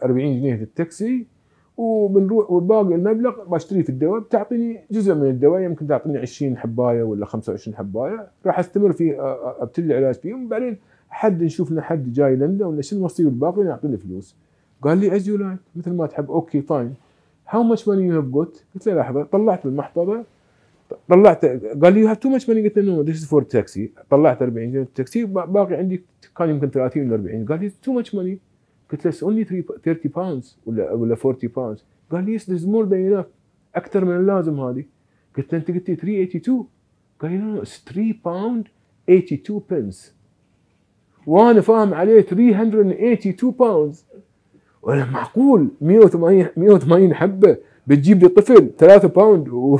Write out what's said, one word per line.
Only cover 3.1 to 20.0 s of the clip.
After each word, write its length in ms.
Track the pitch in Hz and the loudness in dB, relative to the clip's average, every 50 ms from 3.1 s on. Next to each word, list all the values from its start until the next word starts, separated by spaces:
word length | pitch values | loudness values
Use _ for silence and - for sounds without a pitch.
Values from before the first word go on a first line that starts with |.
| 220 220 240 247 - 226 196 | -2 -2 -2 -4 -4 -8 -8
بشتريه 380 | 175 175 160 - - 196 180 | -6 -6 -6 -4 -4 -4 -2
في 80 | 156 - | -2 -2
الدواء، 300 | 131 127 147 165 202 226 | -4 -2 -2 -2 -2 -4
بتعطيني 600 | 208 - - 220 208 - 247 233 233 233 226 220 - - | -4 -4 -4 -4 -2 -4 -4 -4 -4 -6 -8 -10 -10 -8
جزء 240 | 202 220 202 196 170 | -4 -2 0 0 0
من 140 | 151 139 135 | 2 0 0
الدواء، 320 | 127 123 139 147 175 190 | 0 2 2 2 2 2
يمكن 260 | 185 175 165 - 156 | -2 -4 -6 -6 -4
تعطيني 300 | 147 147 120 - 156 143 | -4 -4 -4 -4 -4 -6
عشرين 400 | 123 127 120 - - 147 135 123 | -6 -6 -8 -8 -6 -6 -6 -6
حباية 460 | - - 117 113 120 123 123 120 117 117 | -6 -8 -6 -4 -2 -2 0 0 -2 -2
ولا 220 | 110 107 101 101 | -4 -4 -6 -8
خمسة 260 | - - 110 - - | -8 -8 -10 -8 -8
وعشرين 260 | 95 104 - 113 107 | -10 -10 -10 -12 -12
حباية، 500 | - 101 101 95 110 131 160 214 226 202 - _ _ - | -12 -12 -10 -8 -8 -8 -8 -8 -12 -14 -18 _ _ -4
راح 140 | 190 - 185 | -4 -2 -2
استمر 320 | 180 180 - 202 202 190 | -4 -4 -2 0 0 0
في، 280 | 160 - 165 160 139 143 | 0 0 -2 -4 -4 -4
أ-، 20 | |
أ-، 420 | 139 135 131 123 117 123 127 - - | -6 -8 -8 -8 -10 -10 -10 -10 -12
ابتلي 300 | 117 - 175 170 156 135 | -10 -8 -6 -4 -2 0
علاج 220 | 131 135 131 120 | 0 0 -2 -2
فيهم، 300 | - - 175 233 262 254 | -4 -8 -12 -12 -10 -10
وبعدين 320 | 226 226 226 254 247 220 - _ _ _ _ _ _ | -8 -6 -6 -6 -6 -8 -12 _ _ _ _ _ _
حد 340 | - - - 220 185 165 170 | -10 -4 -2 -2 -2 -2 -2
نشوف 280 | 160 - - 175 143 | -4 -4 -4 -6 -6
لنا 100 | 160 160 | -6 -6
حد 320 | - - 170 156 131 123 117 | -6 -6 -6 -6 -6 -4 -2
جاي 220 | 135 143 135 131 | 0 0 0 0
لندن 300 | 131 139 160 196 196 208 | 0 -2 -2 -4 -4 -6
ولا 160 | 175 156 147 | -6 -6 -8
شنو، 180 | 139 - 208 196 | -8 -8 -6 -6
نوصيه 240 | 185 165 - - 170 | -6 -4 -2 -2 -2
الباقي 360 | 147 123 123 143 170 180 208 | -2 -2 -2 -4 -4 -2 -2
ونعطيه 300 | 202 175 131 113 - 147 | -2 -4 -4 -6 -6 -6
الفلوس. 460 | 120 95 95 92 90 95 113 _ _ _ _ _ _ _ _ _ _ _ | -6 -8 -10 -12 -14 -14 -16 _ _ _ _ _ _ _ _ _ _ _
قال 160 | 131 147 165 | -2 -2 0
لي: 220 | 190 208 190 180 202 | 0 0 0 -2 -2
"As 40 | 185 | -4
you 160 | 202 208 202 | -4 -6 -6
like"، 380 | 202 190 190 185 - _ - | -6 -8 -10 -12 -16 _ -16
مثل 140 | 170 165 175 | -12 -10 -8
ما 140 | 180 175 160 | -6 -6 -6
تحب، 260 | 143 - - 147 139 | -6 -8 -10 -8 -6
"أوكي، 300 | 160 165 160 - - 143 | -6 -6 -4 -4 -4 -6
fine. 300 | 139 - 160 135 120 120 135 - _ _ _ _ _ _ _ _ _ - | -4 -4 -4 -4 -4 -6 -10 -14 _ _ _ _ _ _ _ _ _ -6
How 120 | - 226 240 226 233 | -2 -2 0 0 0
much 80 | 220 | -2
money 240 | - 208 202 196 185 180 | -2 -2 -2 0 0 0
you 120 | 165 160 | -2 -2
have 140 | 143 131 127 | -2 -2 -2
got؟" 280 | 143 165 165 - _ _ _ - | -4 -4 -4 -8 _ _ _ -18
قلت 140 | 190 - | -8 -4
له: 80 | 220 185 | -2 -2
"لحظة." 280 | 151 123 123 123 143 147 | -2 -2 -2 -4 -6 -4
طلعت 420 | - - 196 214 220 185 180 - | -2 -2 0 0 0 0 -2 -4
المحفظة، 580 | 135 131 143 - - - 170 | -6 -6 -6 -8 -6 -6 -4